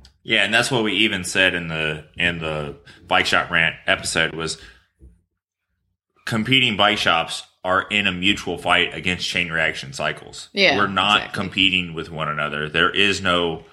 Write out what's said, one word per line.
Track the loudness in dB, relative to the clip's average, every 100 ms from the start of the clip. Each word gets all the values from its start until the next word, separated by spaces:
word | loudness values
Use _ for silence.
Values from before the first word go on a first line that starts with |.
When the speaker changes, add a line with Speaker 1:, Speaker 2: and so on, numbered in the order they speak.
| -20 _
Speaker 1:
Yeah, | 0 0
and | 2
that's | 2 2
what | 0
we | 0 2
even | 0 0
said | -2 2 4 2
in | -4
the, | -4 -4 -4 -8 -4
in | -2 -2
the | -4 -4 -6 -10 -20 -12 0
Bike | 2 2
Shop | 0 2
Rant | 2 2 0 -2
episode | -2 0 0 0 -2
was | -6 -8 -14 -20 _ _ -20 _ _ _ _ _ _ _ _ _ _ _ -6
competing | -4 2 2 2 4
bike | 4 4
shops | 2 2 0 -6 -12 _
are | 0 0 0
in | 0 0
a |
mutual | 0 0 0 -2 -4
fight | 2 2 2
against | -2 -4 -4 -4
Chain | -4 -2
Reaction | -2 -2 -4 -10
Cycles. | -6 -6 -6 -12 -18 -8
Speaker 2:
Yeah, | 0 2 2
Speaker 1:
We're | 0
not | 2 2 2
Speaker 2:
exactly. | 0 -6
Speaker 1:
competing | -4 2 2 2 -2
with | -8 -8
one | -6 -4
another. | -2 -4 -4 -2
There | 2 2
is | 4 2 2
no | 0 2 0 -4 -12